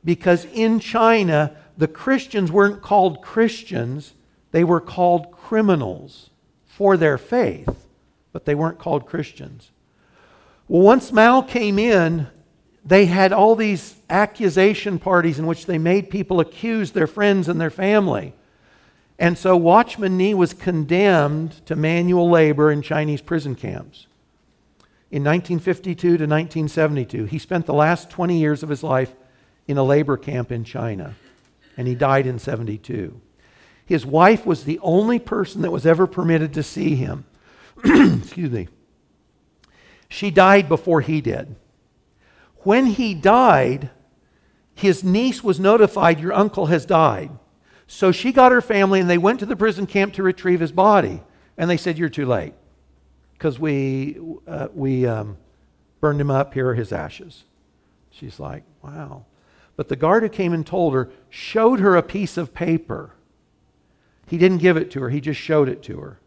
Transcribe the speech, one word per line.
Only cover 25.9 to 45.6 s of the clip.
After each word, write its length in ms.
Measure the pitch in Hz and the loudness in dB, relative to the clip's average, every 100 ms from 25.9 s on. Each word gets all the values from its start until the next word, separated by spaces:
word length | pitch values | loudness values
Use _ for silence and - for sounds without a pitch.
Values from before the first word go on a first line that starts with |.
| 165 175 170 | -4 0 0
to 100 | 151 | 2
nineteen 420 | 151 165 160 151 | -2 -2 -6 -4
seventy-two, 580 | 165 156 143 120 - 104 | -2 -2 -2 -6 -6 -6
he 120 | 151 | -8
spent 280 | - 180 160 | -6 -6 -2
the 80 | |
last 340 | 143 156 170 - | 0 2 0 -6
twenty 300 | - 175 170 | -6 -2 0
years 240 | 151 147 | 0 -2
of 80 | 156 | -6
his 120 | 143 | -8
life 300 | 151 131 131 - _ _ _ _ - | -2 -2 -4 -10 _ _ _ _ -6
in 80 | 139 | -2
a 80 | |
labor 320 | 135 143 151 131 | 2 0 0 -4
camp 340 | - 131 120 | -4 -8 -8
in 140 | 120 | -8
China, 500 | 113 113 113 98 82 107 _ _ _ _ _ - | -10 -8 -8 -8 -12 -16 _ _ _ _ _ -8
and 100 | 127 | -6
he 80 | |
died 320 | 123 139 135 131 | -2 0 0 0
in 120 | 123 | -6
seventy-two. 840 | 139 120 113 107 - 117 90 117 _ _ _ _ _ _ | -8 -8 -8 -10 -10 -10 -10 -14 _ _ _ _ _ _
His 220 | _ 165 127 | _ -4 0
wife 400 | 151 185 220 220 | 4 4 4 0
was 180 | 160 | -4
the 140 | 139 165 | -4 -6
only 400 | 185 175 214 240 | 0 0 2 -2
person 440 | 240 - 190 - | -2 -6 -6 -6
that 100 | 156 | -6
was 120 | 165 | 0
ever 220 | 147 165 185 | 2 2 2
permitted 480 | 185 165 165 156 | 0 0 0 0
to 80 | 143 | -6
see 320 | 147 - 196 | -8 -4 -2
him. 300 | 139 120 90 - _ _ | -2 -4 -8 -14 _ _
<clears throat> 320 | _ _ - | _ _ -4
Excuse 680 | - 320 233 127 98 - 160 | 2 4 4 2 -6 -8 -6
me. 160 | 117 82 _ _ _ _ _ _ _ _ _ _ _ _ _ _ | -6 -10 _ _ _ _ _ _ _ _ _ _ _ _ _ _
She 220 | - 202 | -8 0
died 380 | 170 190 202 156 | 4 6 6 4
before 340 | 160 - 160 | -2 2 0
he 180 | 131 156 | 0 -4
did. 360 | 113 - - 101 _ _ _ _ _ _ _ _ _ _ | -4 -8 -10 -18 _ _ _ _ _ _ _ _ _ _
When 280 | - 226 262 | 2 2 2
he 280 | 208 233 | 0 -4
died, 760 | 175 185 233 254 156 127 135 139 _ _ _ _ _ _ _ _ | 0 4 6 6 4 2 -2 -8 _ _ _ _ _ _ _ _
his 280 | - 202 180 | -2 0 0
niece 400 | 190 190 254 - | 0 0 0 -2
was 160 | 220 | -4
notified, 600 | 160 | 0